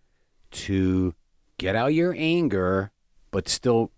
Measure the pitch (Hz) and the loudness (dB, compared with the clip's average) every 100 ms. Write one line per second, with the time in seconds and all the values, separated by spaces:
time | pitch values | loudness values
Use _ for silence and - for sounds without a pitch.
0 | _ _ _ _ _ - - 98 92 92 | _ _ _ _ _ -12 -2 0 2 2
1 | 92 - _ _ _ - 92 104 127 156 | 0 -4 _ _ _ -8 -4 0 0 2
2 | 175 170 160 170 160 101 92 95 101 - | 0 0 0 0 2 0 0 0 -2 -10
3 | _ _ _ 98 - - 127 117 117 | _ _ _ -6 -4 -2 2 2 0